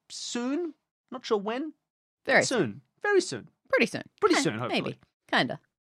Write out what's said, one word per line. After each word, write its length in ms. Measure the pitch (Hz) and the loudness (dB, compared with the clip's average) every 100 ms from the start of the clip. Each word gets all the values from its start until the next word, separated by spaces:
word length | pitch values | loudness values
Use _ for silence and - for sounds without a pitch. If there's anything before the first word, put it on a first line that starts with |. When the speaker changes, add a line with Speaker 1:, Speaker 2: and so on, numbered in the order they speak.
| _ | _
Speaker 1:
soon. 640 | - - 240 247 302 339 - _ _ _ | -14 -8 -4 -2 -2 -4 -10 _ _ _
Not 120 | 247 | -14
sure 140 | - 214 | -2 -2
when. 340 | 202 247 311 - _ _ _ _ - | 0 -4 -6 -12 _ _ _ _ 2
Speaker 2:
Very 180 | 220 | 4
Speaker 1:
soon. 360 | - 247 123 110 - _ | 4 2 0 -4 -16 _
Very 180 | 415 392 | 2 2
soon. 280 | - 110 - _ _ | 2 -6 -12 _ _
Speaker 2:
Pretty 180 | 508 226 | 0 2
soon. 160 | 135 - _ | -2 -10 _
Speaker 1:
Pretty 140 | 403 320 | 2 4
Speaker 2:
Eh, 40 | |
Speaker 1:
soon, 180 | 269 110 | 2 -2
hopefully. 240 | 123 262 | -2 -2
Speaker 2:
maybe. 160 | - - _ _ _ | -4 -8 _ _ _
Kinda. 300 | 240 131 - _ _ | 0 0 -4 _ _